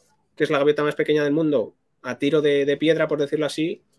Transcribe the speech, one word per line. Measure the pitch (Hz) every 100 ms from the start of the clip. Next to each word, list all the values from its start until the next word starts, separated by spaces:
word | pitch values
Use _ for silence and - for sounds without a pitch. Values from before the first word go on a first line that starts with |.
| _ _ _ -
que |
es | 151
la | 143
gaviota | 143 147
más | 147 -
pequeña | 151 151
del | 147
mundo, | 151 160 139 101 - _ _
a | 127 123
tiro | 143 151
de, | 147 143 139
de | 143
piedra, | 151 160 151
por | 151
decirlo | 143 151 143
así, | - 165 208 _